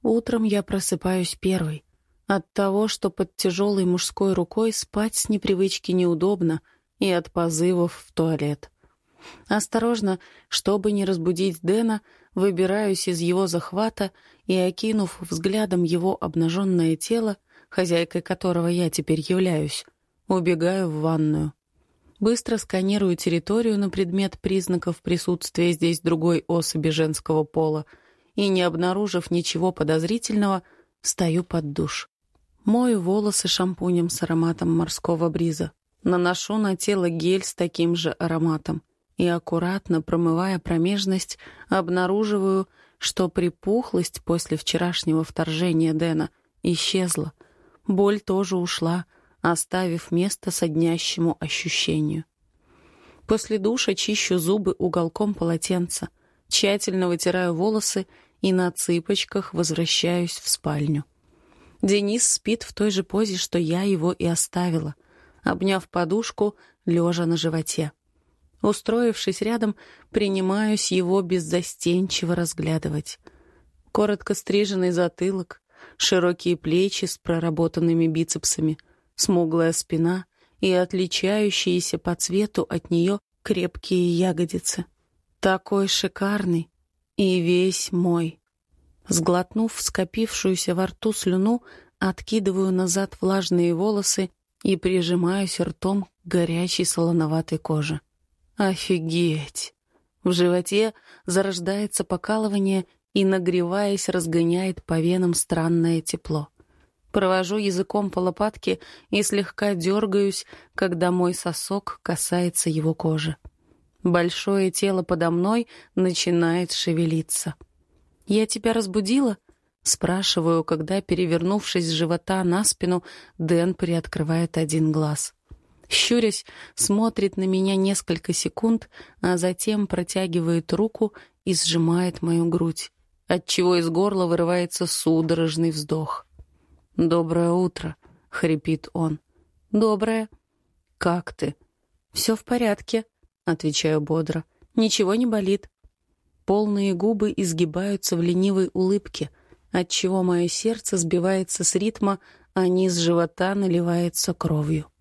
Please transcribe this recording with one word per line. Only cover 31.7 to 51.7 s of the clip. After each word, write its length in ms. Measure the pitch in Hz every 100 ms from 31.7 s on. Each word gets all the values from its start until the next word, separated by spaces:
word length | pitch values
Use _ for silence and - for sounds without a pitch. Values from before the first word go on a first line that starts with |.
душ. 380 | 147 151 - - _ _ _ _ _ -
Мою 340 | 226 254 220
волосы 480 | 175 202 208 196 180
шампунем 600 | - 185 175 180 175 170
с 120 | -
ароматом 540 | 170 165 165 165 170 165
морского 540 | 165 - - 170 165
бриза. 420 | 160 170 156 160 _ _ _
Наношу 540 | - 180 175 180 - 214
на 180 | 208 185
тело 340 | - 202 175
гель 340 | 165 160 190
с 120 | 190 -
таким 400 | 170 - 170 170
же 160 | 160
ароматом 720 | - 170 160 165 156 - 156 _ _ _ -
и, 100 | 175
аккуратно 760 | 170 - 165 175 196 - 165
промывая 580 | 156 170 165 165 190 185
промежность, 800 | - 165 175 202 190 185 - - - - -
обнаруживаю, 1000 | 190 170 180 180 196 214 208 190 190 190 _ _ _
что 320 | - - 185
припухлость 920 | - 175 - - 220 247 180 175 - -
после 320 | 170 - 156
вчерашнего 640 | - 165 175 170 - 156
вторжения 720 | 160 - 165 156 180 160 160
Дэна 380 | 156 165 160 160 _ _ _
исчезла. 680 | - 170 - 190 180 165 151 _ - _ _ _ -
Боль 320 | 190 202 208
тоже 380 | - 190 196 185
ушла — 480 | 175 - 165 175 175 _ _ _
оставив 720 | 170 165 - 185 185 165 -
место 400 | 170 190 - -
соднящему 840 | - 170 156 165 165 - - 165 -
ощущению. 840 | 156 - 175